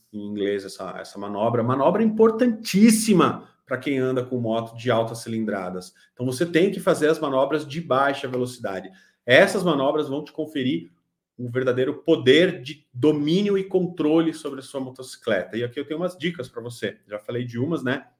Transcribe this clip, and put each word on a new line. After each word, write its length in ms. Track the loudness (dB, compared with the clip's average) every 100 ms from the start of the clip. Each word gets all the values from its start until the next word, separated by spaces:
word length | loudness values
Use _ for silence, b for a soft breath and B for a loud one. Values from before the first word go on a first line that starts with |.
| _
em 140 | -12 -8
inglês, 400 | -4 -2 -2 -6
essa, 320 | -12 -12 -12
essa 180 | -14 -12
manobra. 460 | -8 -2 0 0
Manobra 400 | 0 2 2 2
importantíssima 1400 | 2 4 4 4 0 0 -2 6 6 6 4 4 4 0 B B -8
pra 120 | -6
quem 200 | -2 0
anda 280 | 0 0 -2
com 140 | -2
moto 360 | -2 -2 -4 -4
de 160 | 0
altas 280 | 2 0 -4
cilindradas. 720 | -6 -4 -2 -4 -6 -8 -12 -18 b
Então, 120 | b -4
você 200 | -2 0
tem 260 | 2 2
que 80 | 2
fazer 280 | 0 2 2
as 120 | 2
manobras 460 | 0 0 2 0 -4
de 140 | -8
baixa 480 | -2 2 2 0 -4
velocidade. 640 | -4 -4 -6 -8 -6 -10 b b b 4
Essas 380 | 6 6 2
manobras 460 | 0 0 0 0 -2
vão 140 | -6
te 80 | -8
conferir 600 | -10 -8 -4 -2 -2 -6 _ _ _ _ -12
um 120 | -6
verdadeiro 540 | -2 0 0 0 -2
poder 580 | 0 4 6 6 6 0
de 240 | -10 -16 _
domínio 640 | 0 2 2 2 0 2 0
e 60 |
controle 720 | 0 -2 -2 -2 2 2 2
sobre 260 | -2 -8 -12
a 40 |
sua 180 | -10 -10
motocicleta. 720 | -8 -10 -16 -10 -2 -2 -2 -6
E 80 |
aqui 160 | -6 -6
eu 60 | -8
tenho 140 | -6
umas 180 | -6 -4
dicas 320 | -6 -6 -10
pra 120 | -12
você. 360 | -14 -8 -8 -8 _
Já 120 | -14
falei 260 | -8 -8 -6
de 120 | -4
umas, 260 | -4 -2
né? 240 | -2 -4 -6 _